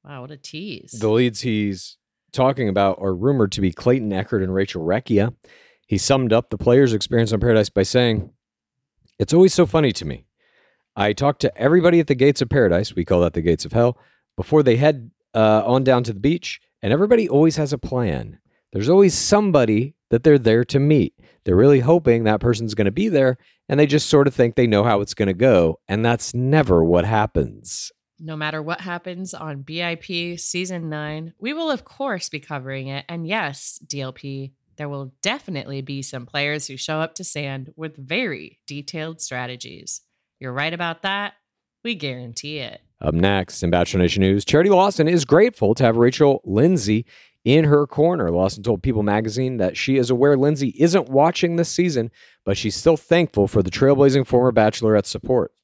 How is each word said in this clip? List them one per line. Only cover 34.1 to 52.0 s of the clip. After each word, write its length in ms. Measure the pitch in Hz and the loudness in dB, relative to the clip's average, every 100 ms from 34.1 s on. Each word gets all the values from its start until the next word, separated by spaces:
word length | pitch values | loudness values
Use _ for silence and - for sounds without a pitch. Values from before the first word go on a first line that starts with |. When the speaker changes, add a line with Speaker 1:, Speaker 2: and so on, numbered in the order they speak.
Speaker 1:
P, 400 | 131 139 135 135 _ _ _ | -12 -14 -12 -14 _ _ _
there 100 | 147 | -12
will 260 | 143 135 _ | -12 -14 _
definitely 580 | 196 269 - 156 - 139 | -8 -8 -10 -12 -10 -12
be 220 | 135 139 | -10 -10
some 240 | 131 131 123 | -10 -12 -10
players 400 | 147 143 151 143 | -6 -4 -4 -8
who 100 | 131 | -10
show 240 | - 156 | -8 -6
up 140 | 160 - | -6 -8
to 80 | |
Sand 500 | 185 151 143 135 131 - | -10 -8 -8 -10 -14 -14
with 220 | 160 151 | -14 -14
very 600 | 135 175 247 127 76 _ - | -8 -6 -6 -8 -14 _ -16
detailed 540 | 143 143 165 156 160 | -14 -12 -10 -10 -10
strategies. 800 | - 127 123 123 - - - - _ _ _ _ | -10 -8 -10 -12 -16 -18 -16 -16 _ _ _ _
You're 140 | 131 | -10
right 200 | 127 151 | -6 -6
about 280 | 165 175 165 | -6 -8 -8
that. 320 | 196 196 202 _ _ _ _ _ | -8 -6 -8 _ _ _ _ _
We 120 | 233 208 | -12 -8
guarantee 640 | 143 123 123 113 147 151 | -8 -10 -12 -14 -12 -12
it. 220 | 120 - _ _ | -12 -16 _ _
Speaker 2:
Up 140 | 80 80 | -4 0
next 480 | 98 98 92 - | 0 0 -4 -6
in 80 | 87 | 0
Bachelor 300 | 87 87 95 | 0 0 0
Nation 200 | 87 101 | 0 2
News, 240 | 95 98 - | 2 0 2
Charity 240 | 147 185 | 2 4
Lawson 380 | 180 196 190 156 | 4 2 0 0
is 180 | 175 135 | 0 2
grateful 480 | 156 233 - - | 4 4 2 0
to 100 | 113 | 2
have 140 | 127 113 | 2 4
Rachel 440 | 120 127 147 135 - | 2 4 2 2 -2
Lindsay 600 | 98 165 180 101 107 117 _ _ _ | 2 2 2 0 -2 -2 _ _ _
in 220 | 113 147 156 | 2 4 4
her 220 | 147 147 | 2 2
corner. 420 | - 160 175 90 | 0 0 0 -2
Lawson 320 | 85 95 - | 0 0 -2
told 220 | 104 104 | -4 -2
People 180 | - 110 | -2 -2
magazine 560 | 104 104 110 110 131 123 | 0 0 -2 -4 -6 -2
that 180 | 127 - | -4 -4
she 220 | - 135 | -2 0
is 140 | 120 | 0
aware 260 | 123 143 143 | 2 4 4
Lindsay 380 | 139 147 135 - | 2 0 -4 0
isn't 320 | 165 185 123 | 2 2 0
watching 460 | 135 156 - 175 170 | 2 2 2 -2 -2
this 140 | 165 | -4
season, 420 | - 180 135 | -2 -2 -2